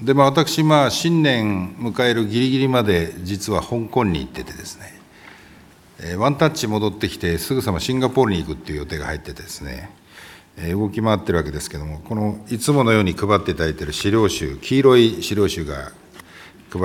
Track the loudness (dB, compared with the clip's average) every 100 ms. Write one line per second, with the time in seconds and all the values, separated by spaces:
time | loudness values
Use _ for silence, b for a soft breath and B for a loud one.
0 | 0 4 6 4 0 2 4 6 4 2
1 | 0 2 4 2 0 -2 -4 -6 -8 0
2 | 2 2 0 0 2 2 2 2 4 2
3 | 0 -6 -8 -6 -2 -2 -2 -4 -2 0
4 | 0 0 -4 -10 -12 -12 -16 -16 -18 -20
5 | -20 B B B B B B -20 -20 -16
6 | -8 -2 0 2 0 0 -2 0 -2 -2
7 | -6 -2 -2 -2 -2 -2 -2 -2 -2 0
8 | 0 2 2 2 -2 -8 -8 -10 -8 -8
9 | -6 -8 -10 -16 -14 -14 -12 -12 -14 -20
10 | B B B B B -10 -4 -2 -2 -2
11 | 0 0 2 0 0 -6 -8 -10 -10 -10
12 | -8 -4 -4 -4 -6 -6 0 2 4 4
13 | 2 0 2 2 2 -2 -2 -2 -6 -4
14 | 0 2 2 0 -6 -8 -2 4 6 8
15 | 6 2 -4 0 0 0 -6 -8 -12 -18
16 | -20 B B B B B -10 -2